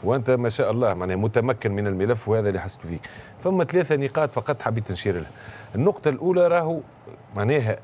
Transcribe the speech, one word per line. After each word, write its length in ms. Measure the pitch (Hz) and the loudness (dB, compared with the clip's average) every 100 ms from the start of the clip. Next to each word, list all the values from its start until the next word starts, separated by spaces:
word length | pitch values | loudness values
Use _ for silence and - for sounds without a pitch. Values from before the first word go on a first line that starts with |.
وأنت 260 | - 131 120 | 0 0 2
ما 200 | 127 120 | 2 2
شاء 220 | - 113 | 0 0
الله 220 | 113 120 | 2 0
معناها 220 | 90 92 92 | 0 -2 0
متمكن 540 | 107 120 120 123 110 | 0 0 0 0 -2
من 160 | 101 104 | -2 -2
الملف، 420 | 95 101 117 107 | 0 0 0 0
وهذا 180 | 113 101 | 0 2
اللي 120 | 95 | -2
حسيت 220 | 90 - 82 | -6 -12 -8
فيك. 120 | 85 - - - - | -10 -10 -18 -20 -6
فما 240 | 180 190 | 0 0
ثلاثة 320 | 156 175 165 151 | 2 2 2 0
نقاط 380 | 139 143 147 | 0 0 0
فقط 280 | - 117 143 | -2 -2 -2
حبيت 300 | - 113 107 | -2 -2 -2
نشير 240 | 90 104 87 | -4 -2 -2
لها. 160 | 78 - - - - 101 | -4 -14 -18 -18 -8 0
النقطة 340 | 165 208 156 | 0 2 -2
الأولى 380 | 135 175 180 175 | 0 0 4 4
راهو 320 | 170 160 165 - - - - - 101 | 4 2 -4 -6 -20 -20 -20 -12 -2
معناها 400 | 104 147 113 101 | 2 2 2 -4